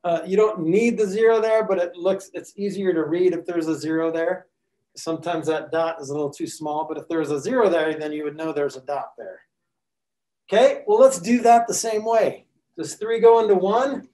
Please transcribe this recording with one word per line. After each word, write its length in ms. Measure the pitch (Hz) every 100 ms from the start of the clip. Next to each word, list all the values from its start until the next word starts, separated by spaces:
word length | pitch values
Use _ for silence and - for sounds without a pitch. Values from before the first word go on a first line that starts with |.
Uh, 180 | 175 165 175
you 100 | 196
don't 240 | 214 175
need 380 | 160 196 233 196
the 80 | 202
zero 340 | 202 226 226
there, 240 | 220 220
but 140 | 190 180
it 180 | 175 175
looks, 340 | 175 190 -
it's 180 | 175 - -
easier 360 | 202 196 190
to 120 | 165
read 280 | 151 175 180
if 140 | 165 175
there's 200 | 175 160
a 80 |
zero 380 | 147 151 160 165
there. 340 | 165 165 190 _ _ _ _ _ -
Sometimes 500 | - 160 170 160 156
that 240 | 156 -
dot 280 | 160 165 165
is 100 | 135
a 20 |
little 180 | 147 143
too 160 | 143 160
small, 400 | - 151 151 156
but 100 | 151
if 120 | -
there's 220 | 165 143
a 100 | 147
zero 280 | 196 254 208
there, 280 | 165 156 156
then 140 | 151
you 120 | 151
would 120 | 147 151
know 160 | 160
there's 240 | 147 143 131
a 40 |
dot 320 | 127 143 117 -
there. 240 | 101 92 _ _ _ _ _ _ _ _ _ _ _
Okay, 360 | 202 269 277 -
well, 120 | 214
let's 180 | 262 175
do 220 | 185 240
that 240 | 233 233 233
the 80 |
same 300 | 202 226 214
way. 420 | 220 226 170 - _ _ _ -
Does 160 | 151
three 260 | - 214 226
go 200 | 226 226
into 140 | 214
one? 540 | 185 190 226 277 233 -